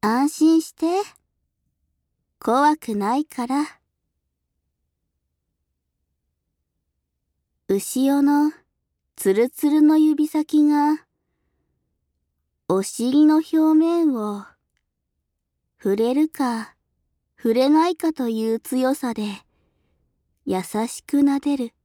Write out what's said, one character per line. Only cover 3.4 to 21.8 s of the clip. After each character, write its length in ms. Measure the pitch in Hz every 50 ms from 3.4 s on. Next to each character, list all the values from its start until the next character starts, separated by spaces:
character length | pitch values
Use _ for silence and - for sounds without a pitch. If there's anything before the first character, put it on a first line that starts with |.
| 240
ら。 340 | 247 262 285 302 - - _ _ _ _ _ _ _ _ _ _ _ _ _ _ _ _ _ _ _ _ _ _ _ _ _ _ _ _ _ _ _ _ _ _ _ _ _ _ _ _ _ _ _ _ _ _ _ _ _ _ _ _ _ _ _ _ _ _ _ _ _ _ _ _ _ _ _ _ _ _ _ _ _ _ _ _ _ _ _
牛 420 | 196 202 - - - 254 262 269
尾 100 | 277 285
の 320 | 277 285 285 294 294 302 - _ _ _ _ _ _ _ _ _ _ _ _
ツ 180 | - - 196 190
ル 160 | 208 233 254
ツ 220 | _ - - 294
ル 100 | 285 311
の 160 | 302 302 311
指 300 | 311 311 311 302 285 302
先 380 | 302 - 311 302 - - 302 294
が、 420 | 294 294 294 294 294 302 302 _ _ _ _ _ _ _ _ _ _ _ _ _ _ _ _ _ _ _ _ _ _ _ _ _ _ _ _ _ _ _ _ _
お 160 | _ 175 190 190
尻 440 | - - - 226 254 262 294 302
の 100 | 302 311
表 220 | 311 320 - - 320
面 580 | 311 311 311 311 320 330 339 339 330 311 269
を、 280 | 233 208 208 208 202 190 - _ _ _ _ _ _ _ _ _ _ _ _ _ _ _ _ _ _ _ _ _ _ _ _ _ _
触 160 | - 202 196
れ 200 | 208 226 240 254
る 140 | 277 311 311
か、 460 | _ - 285 247 233 226 220 - _ _ _ _ _ _ _ _ _ _ _ _ _
触 180 | _ - 233 226
れ 140 | 240 254 277
な 180 | 302 311 320
い 80 | 349 359
か 180 | _ - 330 311
と 160 | - 262 233
い 260 | 226 220 220 226 226
う 40 | 226
強 360 | _ - - 254 254 254 269
さ 200 | - - 247 226
で、 300 | 214 214 208 202 196 _ _ _ _ _ _ _ _ _ _ _ _ _ _ _ _ _ _ _ _ _
優 180 | - 190 185 185
し 420 | - - 214 220 233 - - _
く 140 | - - 285
撫 200 | 285 277 277 277
で 180 | - 294 285
る。 180 | 269 247 233 _ _